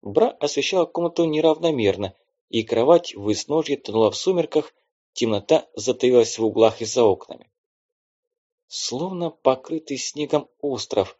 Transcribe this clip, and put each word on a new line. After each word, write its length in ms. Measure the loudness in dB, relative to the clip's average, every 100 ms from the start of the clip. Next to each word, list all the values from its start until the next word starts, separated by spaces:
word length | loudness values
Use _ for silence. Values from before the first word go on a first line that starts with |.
Бра 300 | -2 0 0
освещала 560 | 0 -4 -2 -2 0 -2
комнату 400 | -2 -4 0 0
неравномерно, 880 | 2 2 2 0 0 0 0 -6 -12 _ _ _
и 140 | -6
кровать 520 | -2 0 4 4 2
в 160 | -8 -4
изножье 460 | -4 -2 -4 -2 -6
тонула 340 | -4 2 2
в 60 | 2
сумерках, 560 | -2 0 0 -2 -4 _ _ _ _
темнота 560 | -4 -2 -2 2 0 0
затаилась 640 | -8 -4 0 4 4 4 0
в 60 | -2
углах 340 | 4 2 2
и 60 | -6
за 180 | 2
окнами. 460 | 2 2 -6 -20 _ _ _ _ _ _ _ _ _ _ _ _ _
«Словно 640 | -10 -8 -6 -6 -6 -6
покрытый 680 | 0 2 2 -4 -10 -8 -8
снегом 500 | -8 -8 -2 -2 -4 _
остров» 600 | -6 -6 -4 -2 -2 -6